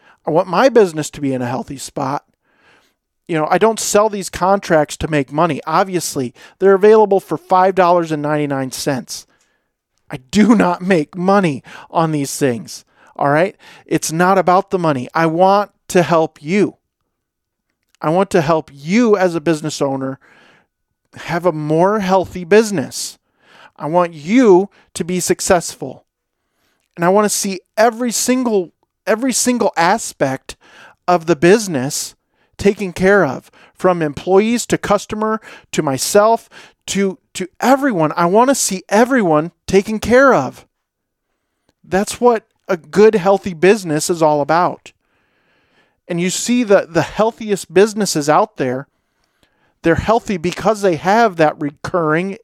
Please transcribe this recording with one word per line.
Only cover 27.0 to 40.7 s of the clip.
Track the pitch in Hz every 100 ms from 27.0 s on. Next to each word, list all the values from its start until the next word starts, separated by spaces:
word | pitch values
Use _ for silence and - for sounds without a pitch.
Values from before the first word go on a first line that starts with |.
I | 170
want | 196
to | 208
see | - 202 185 _ -
every | 226 220 247
single, | 208 - 254 247 208 165 _ _ _ -
every | 214 262
single | 226 - 247 208 -
aspect | 170 220 - - 143 135 _ _ _ - - _ -
of | 175 160
the | 156
business | 175 220 202 147 131 - - - _ _ _ -
taken | 202 208 196
care | - 185 202
of, | 156 127 - _ _
from | _ 185 175
employees | 156 139 - 190 220 233 -
to | 165
customer | - 202 - 214 220 220 - - _
to | -
myself | 156 135 - 202 214 226 _ - - _ -
to, | 190 196 180 _
to | - 180 -
everyone. | - 269 277 196 156
I | 151 170
want | 202 247
to |
see | 269 - 190 -
everyone | 202 240 262 190 151 165 _ -
taken | 190 208 220
care | 202 247 277
of. | 196 131 - _